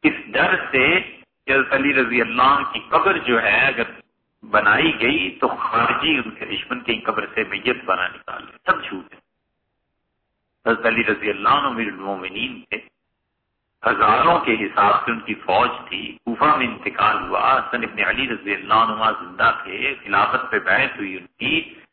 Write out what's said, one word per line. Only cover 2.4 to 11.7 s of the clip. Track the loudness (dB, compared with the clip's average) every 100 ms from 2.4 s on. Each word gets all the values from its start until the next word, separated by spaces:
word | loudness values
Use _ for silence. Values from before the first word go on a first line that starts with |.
عنہ | 4 4 0
کی | -8 -2
قبر | 0 2 0
جو | 2 2
ہے | 2 2 2
اگر | 0 -6 -8 _ _ _ _ 0
بنائی | 2 4 4 4 2
گئی | 0 0 -2 -2
تو | -2
خارجی | -2 -2 0 0 0 0 0
ان | -2
کے | -10
دشمن | -8 -8 -6 -8
کی | -4 -4
قبر | -2 -4 -4
سے | -4 -4
میت | -4 -2 -2
بنا | -2 -2 -2
نکال | -6 -14 -14
لے۔ | -14 -12 2
سب | 2
جھوٹ | 2 -12 -14
ہے۔ | -20 _ _ _ _ _ _ _ _ _ _ _ _ _ _ -2
حضرت | 2 2
علی | 2
رضی | 0 0 -2
اللہ | 0 2
عنہ | 2
امیر | 2